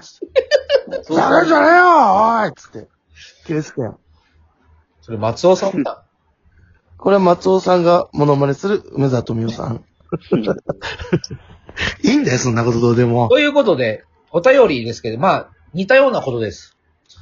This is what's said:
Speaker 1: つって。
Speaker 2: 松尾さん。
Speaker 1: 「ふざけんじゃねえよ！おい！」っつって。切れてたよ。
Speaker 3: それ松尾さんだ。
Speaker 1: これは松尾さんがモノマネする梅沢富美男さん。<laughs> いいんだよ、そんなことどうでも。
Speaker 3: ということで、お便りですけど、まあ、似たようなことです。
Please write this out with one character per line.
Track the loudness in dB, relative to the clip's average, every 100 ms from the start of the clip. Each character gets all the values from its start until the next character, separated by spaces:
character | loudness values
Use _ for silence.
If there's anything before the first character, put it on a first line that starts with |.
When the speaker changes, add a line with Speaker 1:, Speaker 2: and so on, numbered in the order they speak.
Speaker 1:
つ | -10 -18 -6
っ |
て。 | -2 0 0 0 -2 -2
Speaker 2:
松 | -10 -4
尾 | -2
さ | 2
ん。 | 2 4
Speaker 1:
「ふ |
ざ |
け |
ん |
じ |
ゃ | 4
ね | 4
え | 4
よ！ | 6 4 4 2 2 0
お | -4
い！」 |
っ | -8
つ | -18
っ |
て。 | -20 -20 _ _ -20 -20 _ -8
切 |
れ | -6
て | -6
た | -8
よ。 | -10 -12 _ _ _ _ _ _ _ _ _ _
Speaker 3:
そ | -14
れ | -6
松 | -4 0 2
尾 | 2
さ | 0
ん | -4
だ。 | -6 -8 _ _ _ _ _ _ _ _ _ -8
Speaker 1:
こ | 0
れ | 2
は |
松 | 2 0 0
尾 | 0
さ | 2 2
ん |
が | 2 2 0
モ | -2 0
ノ | 2
マ | 0
ネ | -2
す | -4
る | -4 -4
梅 | -4 -2
沢 | -2
富 | -4 -4
美 | -6
男 | -6
さ | -8
ん。 | -10 -12
<laughs> | _ _ -12 -4 -2 -2 -6 -10 -12 -12 -14 -6 -6 -6 -18 -20 -20 -20 -10 -8 -4 0
い |
い | 0
ん |
だ | 0
よ、 | -2
そ | -2
ん | -2
な |
こ | 0
と | 0
ど | 2
う | 2
で |
も。 | 2 0 2
Speaker 3:
と | 2
い | 2
う |
こ | 0 0
と | 0
で、 | -2 -6 _ _ _
お | 0
便 | 2 4 4
り | 2 -6
で |
す | -8
け | -8
ど、 | -2
ま | 0
あ、 | -2 -4 _ _
似 | -6 0
た | 2
よ | 4
う |
な | 0
こ | -4
と | -4
で | -6
す。 | -8 -18 _ _ _ _ -20